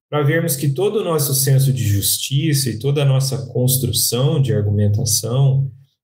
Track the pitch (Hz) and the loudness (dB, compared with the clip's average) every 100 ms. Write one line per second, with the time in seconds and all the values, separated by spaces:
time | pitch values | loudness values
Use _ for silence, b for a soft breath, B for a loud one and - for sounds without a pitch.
0 | _ 147 143 165 170 - 147 139 202 214 | _ 0 2 2 0 -2 -2 0 -2 -2
1 | 175 160 135 131 139 135 135 107 104 101 | 0 0 0 0 2 4 2 2 0 0
2 | 101 - - 139 160 135 120 104 139 147 | 0 -4 -2 -2 0 0 -2 -4 -2 0
3 | 139 131 - 117 - 123 123 - 104 - | 2 2 0 -4 -6 -2 0 0 0 -2
4 | - 120 147 151 110 104 104 101 104 104 | -2 0 0 2 0 0 0 2 2 0
5 | 101 - 110 127 139 135 135 B B B | 0 -2 0 2 2 2 -2 B B B